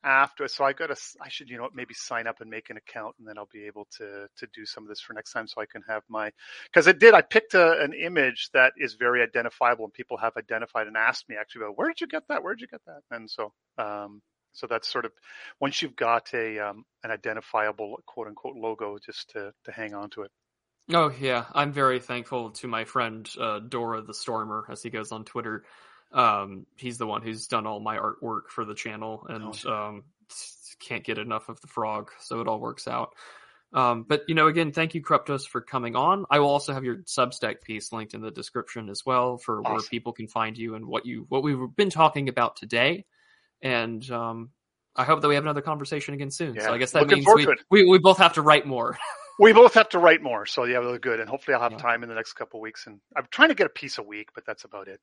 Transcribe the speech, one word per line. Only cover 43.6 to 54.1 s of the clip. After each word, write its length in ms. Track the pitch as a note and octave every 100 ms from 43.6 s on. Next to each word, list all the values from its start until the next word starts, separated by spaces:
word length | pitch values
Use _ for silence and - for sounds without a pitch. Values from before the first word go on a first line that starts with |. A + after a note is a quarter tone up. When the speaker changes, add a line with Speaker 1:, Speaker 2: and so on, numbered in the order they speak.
Speaker 2:
And, 460 | C3+ B2 A2+ A2+ C3
um, 400 | A#2+ A#2 A2+ A#2+ _ _ _ _ -
I 80 |
hope 180 | B2+ D#3
that 60 | D3
we 60 | C#3+
have 80 |
another 180 | D3+ D3
conversation 520 | C#3+ D3+ C#3 D3+ C#3+
again 160 | C#3+ C#3+
soon. 300 | - E3 A2
So 60 | A2
Speaker 1:
Yeah. 80 |
Speaker 2:
I 40 | A#2
guess 140 | B2+
that 80 | E3
Speaker 1:
Looking 160 | D3 C#3
Speaker 2:
means 80 |
Speaker 1:
forward 140 | C#3+ A3
Speaker 2:
we, 40 | C#3+
Speaker 1:
to 40 |
it. 60 | C3 -
Speaker 2:
we, 140 | G3+
we 140 | F#3 F#3
both 200 | F3+ F#3
have 160 | F3
to 80 | D#3+
write 240 | D3+ D3+ C#3+
more. 320 | B2+ A#2 -
<laughs> 60 | - - - -
Speaker 1:
We 120 | G#3+
both 220 | A3 A#3+
have 140 | A3+ G#3+
to 100 | F3+
write 240 | E3+ E3
more. 240 | D3 A2+ G#2
So, 160 | -
yeah, 140 | A#2+ B2
really 220 | B2 B2
good. 180 | B2+ A2+
And 100 | A2
hopefully 280 | C3+ - C3
I'll 40 |
have 100 | A#2
Speaker 2:
Yeah. 60 | A2+
Speaker 1:
time 260 | A#2+ A#2
in 40 | A#2
the 60 |
next 200 | A2+ A2+
couple 260 | - A#2 A2+
of 20 |
weeks. 240 | A2 - -
And 140 | G2+ _ -
I'm 100 | B2+
trying 160 | - D#4
to 80 | C4+
get 100 | F3
a 40 |
piece 280 | - C#3 -
a 40 |
week, 240 | G#2